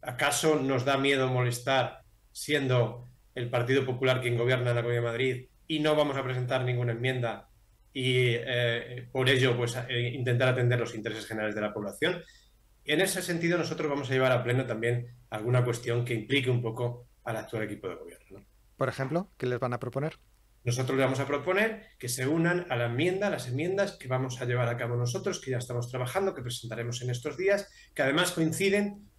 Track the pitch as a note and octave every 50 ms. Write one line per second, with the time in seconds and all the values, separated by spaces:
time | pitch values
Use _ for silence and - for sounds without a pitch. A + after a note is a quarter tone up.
0 | - - B2 - C#3 D3 - - - D#3 D#3 C#3+ C3+ C3+ C3+ C3 B2 C#3 C#3 C3
1 | C3+ C#3 C#3 C3+ C3 C3 B2+ B2 B2 A#2+ A#2 - - C#3 C3+ C3 A#2+ - - -
2 | - _ _ _ _ _ _ - - - D3+ D3 C3+ C3 B2+ B2 A#2 A2 - -
3 | - - - - _ _ _ C3 A#2+ A#2+ A#2+ B2 B2 B2 C3+ C#3 C3 B2+ B2+ B2
4 | C3+ C3 B2+ B2 A#2+ B2 A#2+ A2+ A#2 B2 B2+ B2 B2 B2 A#2+ A#2+ A#2 A#2+ A#2+ A#2+
5 | A#2 A#2 A#2 A#2 C3 C3 B2+ B2+ - - _ _ _ _ D#3+ D3+ D3+ D#3 D3+ D3
6 | D3+ D3 C3+ C3+ C3 B2+ B2+ B2+ B2 B2 C3+ B2+ B2 B2 B2 A#2+ A#2+ A#2+ A#2 A2+
7 | B2 C3 C3 B2+ A#2+ A2+ G#2+ G2+ - _ _ _ _ _ _ _ _ _ _ C#3
8 | B2+ B2+ B2+ B2+ B2+ B2 A#2 A#2 A#2 C3 B2 A#2+ A#2+ A#2+ A#2 A#2+ - B2 B2 B2
9 | - - - C3 B2+ B2+ C#3 B2+ C3 C3 A#2 A#2+ A#2+ A#2 - B2+ A#2+ - B2+ A#2+
10 | A#2+ A#2+ - C#3 B2 B2+ A#2+ A#2+ C3 B2+ B2 C3 A#2+ A#2+ B2 A#2+ A2+ A2 - G#2+
11 | G#2+ A2+ G#2+ A2 G#2+ - A2+ A2 G#2+ G#2+ G#2 G#2+ G#2 G#2 G2+ A2 G2+ G2 F#2 -
12 | D3 E3+ F3+ F3 - - - - _ _ _ _ _ _ _ _ _ - D3+ D#3
13 | F#3+ F#3+ - F#3 F3 - E3+ E3+ E3 E3+ F3 E3+ D#3 - D#3 D3 D#3 D3+ C#3+ C#3+
14 | C#3 B2 C3+ C3 C3 C3 B2+ A#2 A2+ A#2 B2 B2+ B2+ - A#2 A2 A2+ A#2 B2 A#2+
15 | - - - - - _ - G#2+ G#2+ A#2+ B2 B2 A#2+ A#2+ A2+ - - B2+ A#2 A#2+
16 | A#2 A#2+ A#2+ A2 G#2 - C3+ C#3+ C3 B2+ B2+ A#2 A2+ A2+ A2+ B2 B2 A#2+ B2 -
17 | - _ _ _ _ A#2+ A2 A2 G#2 - - A2 G#2+ G2+ G2+ - - F#2 F2 -
18 | D#2 - - - _ _ F#2+ G2 - _ _ _ _ _ _ _ C3+ B2 - -
19 | C3+ C3 D3+ E3+ G3 - _ _ - B2+ B2 A#2+ C3 B2 B2 A#2+ - B2 - C3+
20 | C#3+ D#3+ - - _ _ _ _ _ _ _ _ _ B2 A#2+ B2+ B2+ B2 C3+ C3
21 | C3+ C3 C3+ B2 B2+ B2 D3+ C#3 - F3 F#3 G3+ G#3+ A3+ A3 G3+ - - - _
22 | - A#2+ A#2+ B2+ B2+ C3+ D#3 E3+ E3 E3+ F3+ F3 - - C3 A#2 A#2+ A#2 A#2 B2+
23 | D#3 F3+ F#3 F#3+ G3+ G3+ E3 B2+ A#2+ B2+ A#2+ C3+ D#3+ F3+ F#3+ G3 G3 - - -
24 | - B2+ B2+ C3 C3 C3 B2 - C3 B2 B2 A#2+ A#2+ A#2 A#2+ A#2+ B2 A#2 A#2+ A#2+
25 | B2 B2 B2 F#3+ - G#3 F3+ - - C3+ B2+ A#2+ - - A#2+ A#2+ A#2+ - - B2
26 | B2+ B2 - F#3+ G3 G3 - - B2 A#2+ - - - A2+ A2 A2+ A#2 A#2+ A#2+ -
27 | B2+ B2 A#2+ A#2+ - D3+ C#3 - F#3 G3 G3+ G3+ G3+ - - - - - _ -
28 | C#3+ C3+ C#3 E3 F3+ F3 - E3+ D#3+ D#3 D#3+ - F#3+ G3 F#3+ G#3 G3+ G3+ G3+ -
29 | - - _